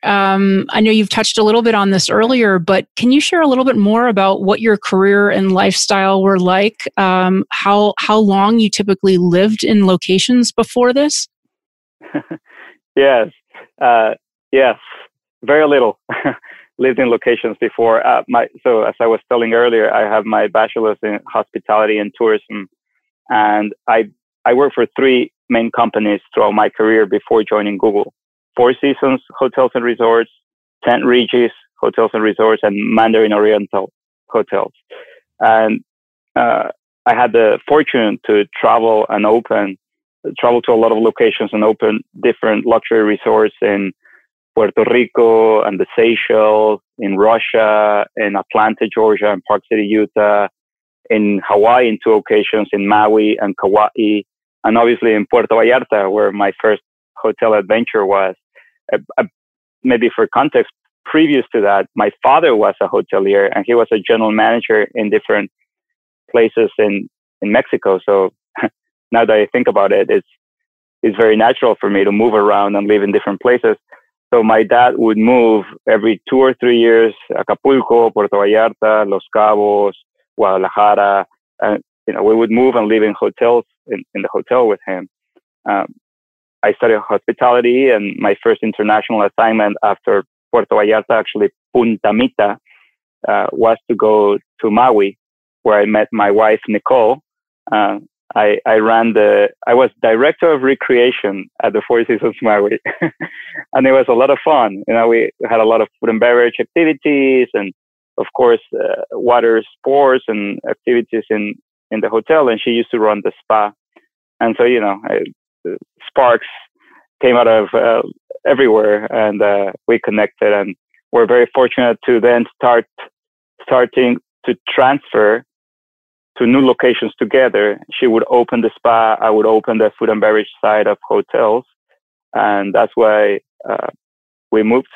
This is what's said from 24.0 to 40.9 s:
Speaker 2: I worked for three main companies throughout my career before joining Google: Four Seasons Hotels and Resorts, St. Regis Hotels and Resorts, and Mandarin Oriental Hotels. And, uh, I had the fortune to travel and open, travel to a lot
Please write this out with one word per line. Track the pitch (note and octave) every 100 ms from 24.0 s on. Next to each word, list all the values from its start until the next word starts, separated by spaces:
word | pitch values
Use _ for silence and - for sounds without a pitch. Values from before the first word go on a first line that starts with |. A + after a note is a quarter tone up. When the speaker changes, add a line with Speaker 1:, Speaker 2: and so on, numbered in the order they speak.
| G#2+ _ _ _
Speaker 2:
I | A#2+
worked | B2 C#3+
for | - A#2 -
three | C3+ B2 A2 _ -
main | A#2 A2+
companies | A#2+ A#2 A2 G#2+ G2+ _
throughout | - G#2
my | G#2+ G#2
career | - A2 A2 G2+
before | G2+ - A2+
joining | G#2+ G#2+ G#2 G2
Google: | A2 G2+ - _ _ _ _ -
Four | B2 B2+
Seasons | C#3+ B2+ C#3 C3 _ -
Hotels | C3 - B2+
and | B2+
Resorts, | A#2+ A2+ A#2 A#2 A#2 _ _ _ _ _ -
St. | B2
Regis | C3 B2 A2 B2 A#2 - _ -
Hotels | A2+ A2+ A2
and | A2
Resorts, | A2 G2+ A2 A2
and | G#2+ G2+ A2+
Mandarin | A2+ A2+ A2+ G#2+
Oriental | G#2 G#2+ G#2 G2+ G2 F#2+ _ _ _ _
Hotels. | A2+ G#2 G2 - _ _ - - _ _ -
And, | A2+ A2 A2 A2 _ _ _ _ _ C3
uh, | A#2+ A#2 - - _ _ -
I |
had | A#2 A#2+
the | A2+ A2 G#2 -
fortune | D3 D3 C3 A2 - -
to | G#2 G2+ -
travel | A2+ A2+ A2+ A2 -
and | G#2 G#2+
open, | A#2 - G#2+ G2+ F#2 _ _ _ _ - -
travel | A#2+ A#2+
to | -
a |
lot | A2+ A2+